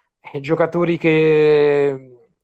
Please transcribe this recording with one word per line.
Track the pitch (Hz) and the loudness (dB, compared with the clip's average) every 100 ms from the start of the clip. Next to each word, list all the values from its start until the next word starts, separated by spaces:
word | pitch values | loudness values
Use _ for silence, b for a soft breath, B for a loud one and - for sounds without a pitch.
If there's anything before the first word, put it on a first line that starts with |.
| _ _ - | _ _ -18
e | 143 | -12
giocatori | 139 165 160 170 170 170 | -6 -4 -2 -2 -2 -2
che | 165 156 156 151 151 151 147 143 143 135 131 123 _ _ | 0 2 2 2 2 2 2 0 -2 -4 -12 -20 _ _